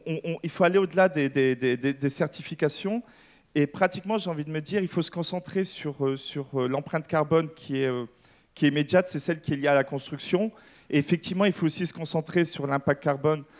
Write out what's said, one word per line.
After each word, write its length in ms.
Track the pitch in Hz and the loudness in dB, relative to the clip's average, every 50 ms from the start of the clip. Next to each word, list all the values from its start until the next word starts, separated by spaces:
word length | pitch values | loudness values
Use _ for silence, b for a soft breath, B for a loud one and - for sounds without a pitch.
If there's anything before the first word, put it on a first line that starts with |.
| - | -6
on, 140 | - 160 151 - | -6 -6 -4 -4
on, 140 | 165 165 - - | -6 -6 -4 -6
il 60 | 160 | -6
faut 140 | - - 185 | 2 4 4
aller 140 | 175 185 | 6 6
au-delà 320 | 196 190 170 151 190 190 185 | 4 2 2 4 4 4 4
des, 200 | 156 151 139 135 | 4 2 0 0
des, 260 | 135 139 131 131 131 | 2 4 4 4 4
des, 200 | 120 127 127 123 | 2 2 0 0
des, 180 | 120 127 139 139 | 2 0 -2 -2
des 160 | 139 139 139 | 0 -2 -2
certifications. 920 | - - 170 143 - - 156 - 165 - 160 147 - - - 196 220 240 - b b b b b b b b b - | 0 0 -2 -2 -2 -10 -12 -10 -4 -2 -2 -2 -2 -2 -4 -4 -4 -4 -6 b b b b b b b b b 0
Et 100 | 151 147 | 0 0
pratiquement, 500 | 143 - - 190 185 - 202 175 196 220 | 0 2 0 0 0 0 -4 -4 -2 -2
j'ai 120 | 214 180 185 | -2 -2 -4
envie 160 | 165 147 147 | -6 -6 -6
de 60 | 151 | -6
me 100 | 156 156 | -6 -6
dire, 200 | 147 - 185 208 | -6 -2 -2 -2
il 60 | 185 | -2
faut 140 | 170 - 175 | -2 -2 -2
se 100 | 160 - | -4 -2
concentrer 520 | - 170 165 - 180 180 - - - 190 190 | -4 -6 -4 -4 -4 -6 -8 -4 -2 -2 -2
sur, 420 | 180 - - - 151 139 143 139 | -2 -6 -8 -8 -8 -4 -2 -2
euh, 100 | 135 135 | -2 -2
sur, 300 | 135 - - - 147 135 - 139 | -2 -8 -10 -8 -8 -8 -4 -2
euh, 140 | 135 127 | -2 0
l'empreinte 400 | 127 131 139 139 - - 160 156 | 0 0 -2 -4 -4 -6 -6 -4
carbone 420 | - 170 156 151 147 160 160 160 147 | 0 0 0 2 4 4 2 2 2
qui 320 | - - - - 135 135 | -8 -14 -8 -6 -2 0
est, 60 | 135 | 0
euh, 180 | 131 123 123 120 117 b b b b b b b b _ | 0 0 -2 -6 -8 b b b b b b b b _
qui 120 | - 151 | 2 2
est 40 | 143 | 4
immédiate, 400 | 143 151 147 147 185 185 185 185 | 4 4 0 4 4 4 4 4
c'est 100 | - 143 | -4 -6
celle 220 | - - 165 156 | -4 -4 -4 -4
qui 120 | - - 156 | -2 -4 -4
est 40 | |
liée 100 | 139 139 | 0 2
à 60 | 147 143 | 4 4
la 100 | 139 135 | 4 2
construction. 680 | - 143 135 - - 151 139 - - 180 180 214 226 b b b b b b b b | 0 -4 -8 -8 -8 -12 -10 -6 -2 0 0 0 0 b b b b b b b b
Et 80 | 147 | 2
effectivement, 460 | 147 143 - 175 165 - - 180 185 202 | 2 2 2 0 -2 -2 -4 0 2 2
il 80 | 202 | 2
faut 140 | 175 - 170 | 2 2 -2
aussi 200 | 156 - - 180 | -2 0 -2 -4
se 80 | 160 - | -6 -6
concentrer 520 | 170 160 - - 160 151 - - 180 170 | -8 -8 -4 -4 -4 -4 0 2 2 2
sur 220 | 160 - - 143 | 2 0 -6 -4
l'impact 360 | 139 139 139 139 147 143 - - | -2 -2 0 2 0 0 0 0
carbone 400 | 151 139 135 139 156 156 151 143 b b | -2 -2 2 2 0 0 0 -4 b b